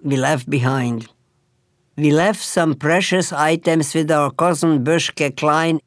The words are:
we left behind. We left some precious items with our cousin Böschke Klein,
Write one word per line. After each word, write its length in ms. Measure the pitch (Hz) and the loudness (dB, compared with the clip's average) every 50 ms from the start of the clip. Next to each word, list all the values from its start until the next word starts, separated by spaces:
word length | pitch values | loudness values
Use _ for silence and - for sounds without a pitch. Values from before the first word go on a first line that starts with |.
| - | -4
we 140 | 143 139 | -2 -2
left 300 | 131 131 143 156 131 123 | 0 0 0 0 -2 -2
behind. 600 | - 143 135 123 131 135 131 123 120 117 113 113 - _ _ _ _ _ _ _ _ _ _ _ _ _ _ _ _ _ | -4 -2 0 0 0 0 0 -2 -4 -4 -6 -10 -14 _ _ _ _ _ _ _ _ _ _ _ _ _ _ _ _ _
We 140 | 143 151 147 | 0 2 2
left 320 | 147 156 175 214 208 - - | 4 4 2 2 0 -2 -8
some 320 | - - 185 165 160 139 | -4 -2 0 0 0 0
precious 580 | 143 147 151 165 185 185 - 180 190 170 - 165 | -2 0 0 2 2 2 0 0 0 -2 -2 -2
items 640 | 143 151 156 165 165 - 175 160 165 147 - - | -2 0 0 0 0 0 0 0 2 0 0 -2
with 160 | 160 156 151 | -2 0 2
our 180 | 160 147 147 139 | 2 2 2 0
cousin 540 | - - 165 180 165 139 170 165 156 135 123 | 0 0 0 0 0 0 0 2 2 2 2
Böschke 520 | 147 165 165 - - - - 151 139 - | 0 0 0 -2 -4 -4 -4 -4 -4 -2
Klein, 440 | - 151 151 147 160 165 165 160 147 - | -2 0 0 2 2 2 0 -2 -2 -6